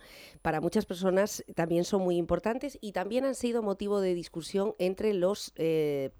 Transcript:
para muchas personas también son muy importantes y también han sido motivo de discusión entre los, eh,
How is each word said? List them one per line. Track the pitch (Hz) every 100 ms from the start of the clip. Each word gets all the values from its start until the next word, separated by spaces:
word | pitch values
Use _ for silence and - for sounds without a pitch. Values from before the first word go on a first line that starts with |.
| - - - -
para | 170 156
muchas | 165 214 202
personas | 175 190 185 208 - -
también | 196 165 170
son | 175 202
muy | 185 175
importantes | 165 175 214 240 285 -
y | 214
también | 185 190 233
han | 269
sido | 254 240 233
motivo | 214 190 202 202
de | 190
discusión | 175 165 175 151 196 202 -
entre | 185 190 214
los, | 202 180 208 - -
eh, | 160 160 151 143 135 -